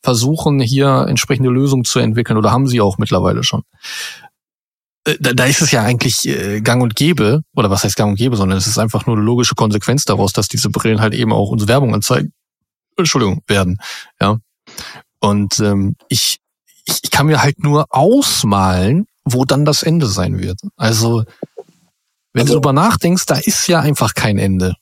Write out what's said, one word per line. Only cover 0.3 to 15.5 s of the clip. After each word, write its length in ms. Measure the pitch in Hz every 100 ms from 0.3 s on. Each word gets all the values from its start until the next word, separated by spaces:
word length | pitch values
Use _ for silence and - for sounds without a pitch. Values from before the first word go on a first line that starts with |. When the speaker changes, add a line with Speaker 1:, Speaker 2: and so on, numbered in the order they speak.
| 156 160 139
Speaker 1:
hier 460 | 120 135 139 131 -
entsprechende 440 | 120 - 135 131
Lösungen 340 | 127 139 135
zu 140 | 120 127
entwickeln 400 | 120 113 117 110
oder 120 | 107
haben 160 | 117 135
sie 140 | 120
auch 160 | 101 -
mittlerweile 480 | - 95 92 113
schon. 180 | - - - _ - - - - - _ _ _ _ _ _ _ 151
Äh, 100 | 151
da, 140 | 135
da 100 | 123
ist 160 | 127 135
es 100 | 156
ja 120 | 123
eigentlich, 440 | 110 120 131 - -
äh, 360 | 69 98 104
gang 200 | 110 123
und 140 | 123 -
gäbe, 460 | 147 160 104 151 -
oder 140 | - 104
was 140 | 95
heißt 120 | 104 -
gang 160 | 104
und 40 | 101
gäbe, 200 | 127 113
sondern 180 | 95 95
es 100 | 95
ist 120 | 107
einfach 260 | 110 104 -
nur 100 | 110
eine 80 |
logische 300 | 107 120 120
Konsequenz 520 | - 110 104 - 135 -
daraus, 260 | 98 101
dass 160 | - 101
diese 220 | 107 101
Brillen 320 | - 117 107
halt 100 | 107
eben 180 | 117 113
auch 160 | 107 101
uns 180 | 117 104
Werbung 240 | 127 131
anzeigen, 380 | 104 - 123 - _ _ _ _ _ _ -
Entschuldigung, 460 | 170 - 104 - -
werden, 280 | 101 92 95 - - - _
ja. 200 | 98 110 _ _ _ - - - _ _
Und, 400 | 104 101 101